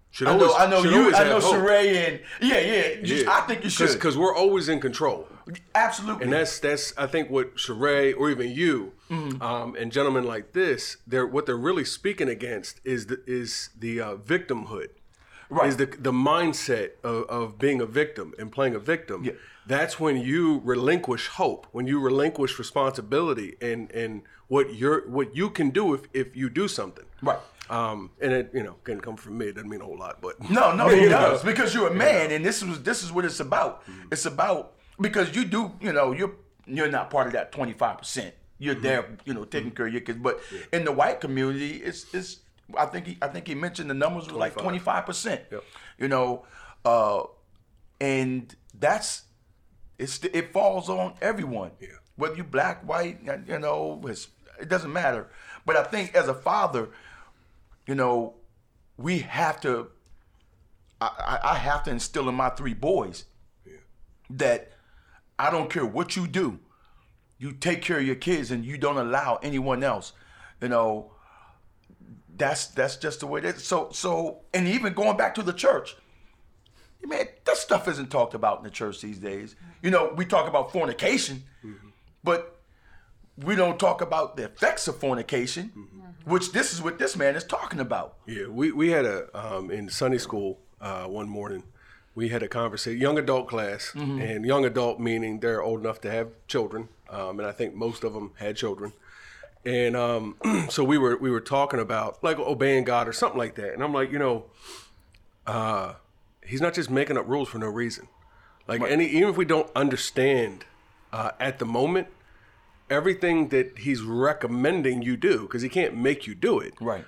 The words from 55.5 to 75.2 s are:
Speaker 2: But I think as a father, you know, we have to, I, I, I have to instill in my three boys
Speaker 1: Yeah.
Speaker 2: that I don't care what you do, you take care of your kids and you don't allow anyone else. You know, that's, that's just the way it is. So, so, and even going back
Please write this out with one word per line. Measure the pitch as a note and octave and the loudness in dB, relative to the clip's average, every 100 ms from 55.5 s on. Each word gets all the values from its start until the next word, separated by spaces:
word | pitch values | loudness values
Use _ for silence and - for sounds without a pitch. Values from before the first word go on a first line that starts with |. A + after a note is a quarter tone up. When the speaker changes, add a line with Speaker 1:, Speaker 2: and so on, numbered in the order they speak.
| - | -8
Speaker 2:
But | D#3 D#3 | 0 2
I | |
think | - G#3+ F3+ | 2 -2 0
as | F3+ C#3+ | 2 2
a | |
father, | - D#3+ G3+ F#3 C3 A2 - - - - _ _ _ _ - - | 0 0 2 2 0 -4 -10 -20 -20 -20 _ _ _ _ -16 -6
you | |
know, | C3+ B2 A#2+ A2+ - - _ _ _ _ - | 0 2 2 -2 -8 -20 _ _ _ _ -8
we | C#3+ F3+ | -2 -2
have | C3+ D3 E3 D3+ | -2 -2 0 0
to, | C#3+ A#2+ A#2 _ _ - _ _ _ _ _ _ _ - | -2 -2 -4 _ _ -20 _ _ _ _ _ _ _ -6
I, | A2+ - - B2+ | -6 -4 -4 -2
I, | C#3+ | 0
I | D#3 | 0
have | C#3+ D3 | 0 0
to | D3+ | 0
instill | A#2+ - D#3 B2+ | -4 -4 -4 -2
in | |
my | B2+ B2+ | 0 -2
three | - G2+ | -2 -6
boys | G#2+ C#3 F#3 G2 F2 - - - _ - | -2 0 0 0 -8 -18 -20 -20 _ -20
Speaker 1:
Yeah. | - - - - _ - | -20 -20 -20 -20 _ -12
Speaker 2:
that | C3+ C3+ A#2+ - - _ - _ - _ - | 0 2 2 -4 -20 _ -20 _ -20 _ -4
I | C#3+ | 0
don't | E3 D#3 | 0 -2
care | E3+ A#2+ | -2 -2
what | A2+ E3+ F#3 | -2 -4 -4
you | E3+ | -4
do, | F#3 D3+ F2 _ _ _ - _ _ _ - | -2 -2 -4 _ _ _ -20 _ _ _ -14
you | C#3 | -14
take | C3+ F3 E3+ | -6 -2 -2
care | - D#3+ | -2 0
of | C3+ | 0
your | C3 | -2
kids | E3+ E3 A#2+ | 0 -2 -2
and | B2 | -6
you | A#2 C#3+ | -6 -2
don't | C#3+ C#3+ | 0 0
allow | A#2 C3+ C#3 A2+ | 0 0 0 -2
anyone | D3 C3+ C3+ B2+ | -2 -2 -2 0
else. | C3+ G#2+ - - - - - - | 0 -2 -6 -18 -20 -20 -20 -8
You | A#2+ | 0
know, | A#2+ A2+ G#2+ - - - - - _ - _ _ - - - - E2+ | 2 2 0 -8 -20 -20 -20 -20 _ -20 _ _ -20 -20 -20 -14 -2
that's, | C#3 D3 - | -2 -2 -4
that's | - C#3 - | -2 -2 -2
just | D#3 D3 | -8 -8
the | C#3+ | -6
way | D3 | -4
it | F3 | -4
is. | F3 | -6
So, | - F3 - | -2 -2 -2
so, | - F#3 E3 E3 - - | -4 -2 -2 -2 -8 -4
and | F#3 F3+ | 0 2
even | B3 G#3+ | 2 0
going | F3 G#3+ | 2 2
back | G3+ | 2